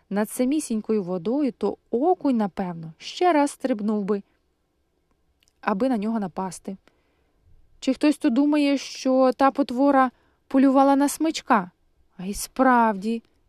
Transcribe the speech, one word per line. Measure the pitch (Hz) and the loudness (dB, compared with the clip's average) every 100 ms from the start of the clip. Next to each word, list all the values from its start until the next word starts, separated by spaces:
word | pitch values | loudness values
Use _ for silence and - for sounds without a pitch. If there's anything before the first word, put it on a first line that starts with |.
| - | -6
над | 202 214 | -4 -4
самісінькою | - 254 302 - 220 - 214 | -2 -2 -2 -4 -4 -2 -4
водою, | 175 185 165 277 277 | -2 -6 -4 -2 -2
то | - 202 - _ | -2 -4 -6 _
окунь, | 233 320 359 285 240 | -2 0 0 0 0
напевно, | 202 - 185 165 160 - | -2 -4 -8 -8 -14 -16
ще | - - 359 | -14 -2 2
раз | 311 285 | 2 0
стрибнув | - 254 226 202 214 | -2 -6 -4 -2 -2
би, | 190 202 - _ _ _ _ _ _ _ _ _ _ _ _ _ | -2 -4 -8 _ _ _ _ _ _ _ _ _ _ _ _ _
аби | - 196 262 | -4 -2 -2
на | 233 | -2
нього | 214 226 | -4 -4
напасти». | 190 - 190 - - 190 _ _ _ _ _ _ _ - _ _ | -6 -8 -10 -10 -14 -16 _ _ _ _ _ _ _ -20 _ _
«Чи | - | -6
хтось | 254 302 277 | 0 0 2
то | 302 | 0
думає, | 233 294 302 285 277 | 2 2 2 2 0
що | - - 262 262 262 254 | -4 -6 0 2 2 4
та | 269 | 2
потвора | 262 285 247 285 269 254 - _ _ - | 2 -2 0 2 4 2 -2 _ _ -2
полювала | 269 269 269 277 277 | 2 4 6 4 4
на | 285 | 0
смичка?» | - 311 311 - 226 180 _ _ _ _ - | -2 -4 -4 0 0 0 _ _ _ _ -12
«А | 180 | -10
й | |
справді», — | 202 - - 262 240 226 196 214 226 - _ | -10 -6 0 4 4 2 0 -4 -6 -8 _